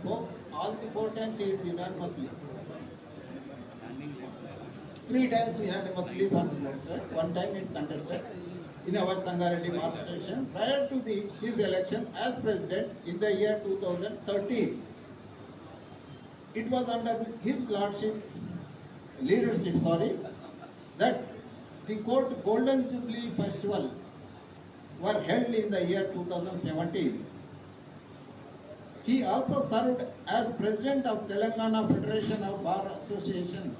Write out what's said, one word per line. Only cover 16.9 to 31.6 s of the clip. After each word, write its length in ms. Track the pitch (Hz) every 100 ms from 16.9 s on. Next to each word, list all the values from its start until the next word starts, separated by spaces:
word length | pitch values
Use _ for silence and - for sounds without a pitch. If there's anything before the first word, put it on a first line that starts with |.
| 233 226 226 226 -
his 180 | 214 285 247
lordship, 480 | 202 202 202 214 214 - - - - - - - - - -
leadership, 600 | 135 247 - - 175 165
sorry, 340 | 165 170 220 - - - - - - - - -
that 240 | 240 247 - - - - - - -
the 100 | 214
court 460 | 220 262 254 -
Golden 460 | 196 226 262 269 247
Jubilee 400 | 247 233 233 233 -
Festival 560 | 202 - 202 139 135 - - - - - - - - - - -
were 200 | 180 -
held 320 | 175 247 240
in 160 | 220 208
the 140 | 190
year 260 | 175 190 190
two 120 | 175
thousand 360 | 175 175 180 175
seventeen. 600 | 156 156 165 196 139 104 - - - - - - - - - - - - - - - - - -
He 180 | 220 254
also 460 | 202 262 254 262 -
served 340 | 220 247 247 - - -
as 260 | 226 226
president 520 | - 202 214 262 277 254
of 220 | 214 -
Telangana 580 | 202 226 226